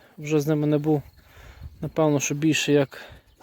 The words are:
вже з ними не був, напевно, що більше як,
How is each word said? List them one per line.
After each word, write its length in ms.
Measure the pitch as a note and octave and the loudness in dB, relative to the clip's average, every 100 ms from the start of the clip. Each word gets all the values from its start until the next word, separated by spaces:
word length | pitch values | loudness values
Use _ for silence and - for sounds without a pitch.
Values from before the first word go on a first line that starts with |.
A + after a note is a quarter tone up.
| - - | -20 -18
вже 220 | D3 D#3 | -2 -2
з 80 | C#3+ | 0
ними 200 | D3+ D3+ | 0 2
не 100 | D3+ | 0
був, 240 | D3+ D3+ - _ - - - - - - | 2 -2 -2 _ -20 -20 -20 -20 -20 -12
напевно, 380 | D#3 - D#3 C#3+ | -8 0 2 2
що 160 | - D3 | -2 -2
більше 380 | D#3+ C#3+ - | 0 0 2
як, 280 | D3 C3+ - - - _ _ | 2 2 -4 -20 -20 _ _